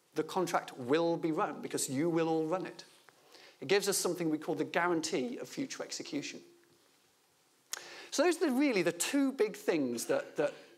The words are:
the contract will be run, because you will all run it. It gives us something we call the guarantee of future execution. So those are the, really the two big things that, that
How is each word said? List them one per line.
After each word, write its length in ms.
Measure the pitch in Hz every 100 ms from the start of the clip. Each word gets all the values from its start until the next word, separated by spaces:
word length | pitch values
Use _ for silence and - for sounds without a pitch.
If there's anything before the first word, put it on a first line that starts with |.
| _
the 100 | -
contract 540 | 156 190 170 190 - -
will 400 | 120 156 170 170
be 140 | 165
run, 300 | 156 185 131
because 280 | - 135 -
you 220 | 131 170
will 180 | 165 160
all 160 | 160 156
run 220 | 180 151
it. 160 | - - - - _ _ - - _
It 100 | 135
gives 200 | 202 196
us 80 | 180
something 320 | 196 170 165
we 80 | 156
call 160 | -
the 120 | 147 143
guarantee 760 | 175 175 165 160 165 123 127
of 100 | -
future 320 | - 135 -
execution. 600 | - - - 143 143 - - - _ _ _ _ _ _ _ _ _ _ _ - - - -
So 100 | -
those 160 | 349 320
are 80 | 339
the, 60 |
really 320 | 247 294 208
the 80 | 170
two 400 | - - 285 269
big 260 | - 214 -
things 480 | - 170 131 117 -
that, 300 | 135 - -
that 180 | 147 - -